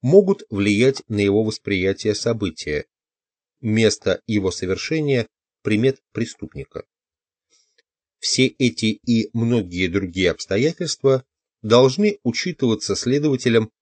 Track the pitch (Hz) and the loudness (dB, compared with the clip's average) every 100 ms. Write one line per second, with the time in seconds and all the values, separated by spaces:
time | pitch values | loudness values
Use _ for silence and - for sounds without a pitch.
0 | 127 190 190 196 - 98 101 101 127 135 | 8 6 6 -2 -4 -2 0 4 2 0
1 | - 104 101 101 110 - - 98 95 98 | -6 -2 2 2 0 -4 -4 -2 0 -2
2 | 110 101 - 117 98 80 - 73 - _ | -2 -2 -2 -2 -4 -6 -6 -6 -8 _
3 | _ _ _ _ _ _ 113 107 113 - | _ _ _ _ _ _ -2 2 2 2
4 | - 92 - 104 95 - 92 92 - 160 | -4 -4 -2 -2 -2 -4 -6 -4 -4 -4
5 | 151 131 110 _ _ _ - 107 127 135 | 0 -2 -2 _ _ _ -2 0 0 -2
6 | _ - 117 - - - - - - _ | _ -8 -8 -10 -16 -16 -16 -16 -18 _
7 | _ _ _ _ _ _ _ _ _ _ | _ _ _ _ _ _ _ _ _ _
8 | _ _ - - 131 - 123 - 110 110 | _ _ -6 0 0 2 -2 0 -4 -2
9 | - 113 107 113 117 120 90 87 92 95 | 0 0 0 -4 0 0 -2 -4 -2 -2
10 | 95 87 90 80 - 98 147 170 170 - | -4 -2 -2 -2 -4 -2 -2 -2 -8 -2
11 | 135 131 - _ _ _ 107 117 131 131 | 0 0 -2 _ _ _ 2 6 6 4
12 | 208 202 123 117 180 170 120 107 - 98 | 0 0 -4 -4 -6 -2 -2 -2 -2 -4
13 | - 135 151 131 131 113 110 _ | -2 0 0 0 2 2 0 _